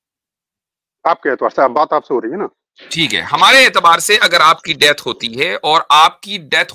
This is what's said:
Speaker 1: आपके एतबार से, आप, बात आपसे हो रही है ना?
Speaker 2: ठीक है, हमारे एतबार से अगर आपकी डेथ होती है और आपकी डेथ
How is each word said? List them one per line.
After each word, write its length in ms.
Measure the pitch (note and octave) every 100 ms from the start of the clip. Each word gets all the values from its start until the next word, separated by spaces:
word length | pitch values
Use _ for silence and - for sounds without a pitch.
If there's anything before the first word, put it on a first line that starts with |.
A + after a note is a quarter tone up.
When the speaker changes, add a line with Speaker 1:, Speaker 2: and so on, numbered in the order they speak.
| _ _ _ _ _ _ _ _ _ _ E3
Speaker 1:
आपके 220 | E3+ C#3+
एतबार 220 | B2 A#2+
से, 120 | -
आप, 80 | C3
बात 220 | C#3 D#3
आपसे 220 | D3+ -
हो 60 | B2+
रही 120 | A2+
है 60 | F3+
ना? 100 | F3 _ _ _ -
Speaker 2:
ठीक 200 | E3 C#3+
है, 80 | F#2+
हमारे 460 | E2+ D3+ G3 C4 A#3+
एतबार 340 | F#3+ E3+ E3+
से 160 | - G#3+
अगर 240 | G3+ E3+
आपकी 340 | D#3 E3 E3
डेथ 200 | C#3+ D3 C#3+ B2+
होती 280 | A2 A#2
है 220 | A#2 E3+ G3+
और 300 | D3+ D#3+ -
आपकी 480 | D3+ E3+ - G3 G3+
डेथ 260 | C#3 D#3+ E3+